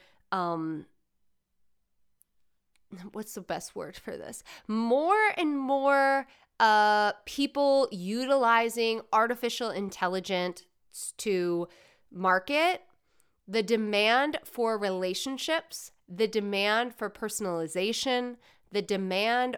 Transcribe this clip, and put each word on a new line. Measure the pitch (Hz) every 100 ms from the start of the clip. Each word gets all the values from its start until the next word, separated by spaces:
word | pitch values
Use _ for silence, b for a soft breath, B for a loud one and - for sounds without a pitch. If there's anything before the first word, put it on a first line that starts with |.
| b b -
um, | 190 175 170 160 156 143 _ _ _ _ _ _ _ _ _ _ _ _ _ _ _ _ _ _ _ _ 190 185
what's | - 214
the | -
best | 180 165 -
word | - 156 180
for | - -
this? | - - - B B
More | 214 233 254 320 415 427 -
and | 320 285
more, | 262 277 269 277 269 269 262 b b -
uh, | 220 214 208 214 208 -
people | - - 277 277 285 277 262
utilizing | 196 180 226 254 277 233 226 233 233 226 226 -
artificial | 214 233 240 240 - 233
intelligence | 185 196 - 185 185 185 185 180 180 - _ _ - - -
to | 220 185 175 170 170 b b b b
market, | 175 185 185 185 294 339 370 _ _ _ _ _ _ -
the | 214
demand | 202 226 214 208 214 240 294 285
for | - - 226 220
relationships, | 202 185 185 190 269 269 - 214 - - - _ -
the | 175 220
demand | 220 202 202 202 220 247
for | 233 208
personalization, | - 214 - 202 170 165 180 196 226 269 247 247 240 b b b
the | 202
demand | 202 196 190 185 214 240 254